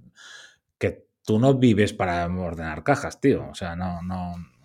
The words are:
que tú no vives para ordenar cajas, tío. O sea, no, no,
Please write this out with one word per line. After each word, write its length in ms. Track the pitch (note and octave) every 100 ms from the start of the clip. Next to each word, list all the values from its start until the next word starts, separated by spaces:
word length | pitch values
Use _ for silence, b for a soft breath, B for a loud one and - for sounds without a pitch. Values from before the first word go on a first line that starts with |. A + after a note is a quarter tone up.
| - _ B B B B _ -
que 300 | G2 - _ _
tú 160 | - G#2+
no 140 | C3 C3+
vives 380 | B2+ G2+ G2+
para 320 | - F#2+ F2 F2
ordenar 560 | F#2 F2 D#3+ D#3+ D#3
cajas, 360 | - C#3 D#2+ -
tío. 260 | C#3+ A#2 -
O 40 | -
sea, 200 | F2+ E2+
no, 240 | F2+ F2
no, 340 | F2+ F#2 F2+ F2 E2+ _